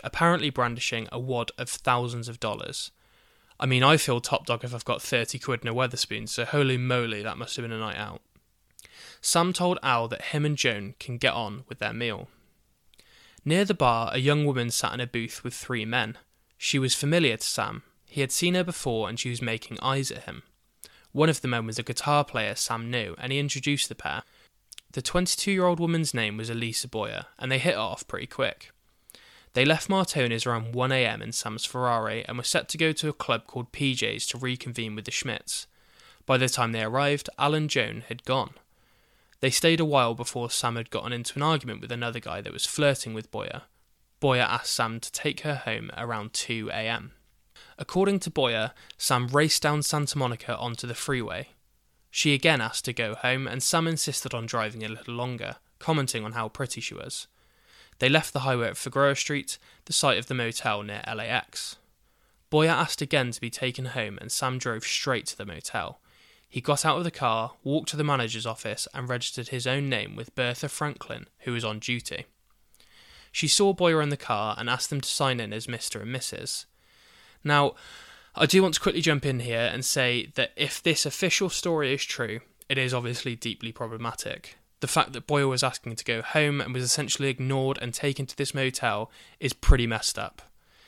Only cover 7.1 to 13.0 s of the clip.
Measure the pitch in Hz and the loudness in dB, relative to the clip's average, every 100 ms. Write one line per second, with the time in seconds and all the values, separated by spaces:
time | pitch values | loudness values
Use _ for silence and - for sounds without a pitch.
7.1 | 107 107 82 113 - 117 110 110 - 104 | -2 -4 -6 -8 -6 -6 -4 -4 -4 -6
8.1 | - _ _ _ _ _ _ - - - | -10 _ _ _ _ _ _ -20 -20 -20
9.1 | - - 170 175 180 180 185 135 120 113 | -6 2 4 4 2 2 2 2 2 2
10.1 | 120 - 151 147 147 131 104 101 - - | -4 -4 0 0 2 2 0 -6 -12 -10
11.1 | 120 131 - 107 104 135 - 104 113 120 | 0 2 2 -2 -6 -12 -6 -4 -2 -4
12.1 | 104 - _ _ _ _ _ _ _ | -4 -8 _ _ _ _ _ _ _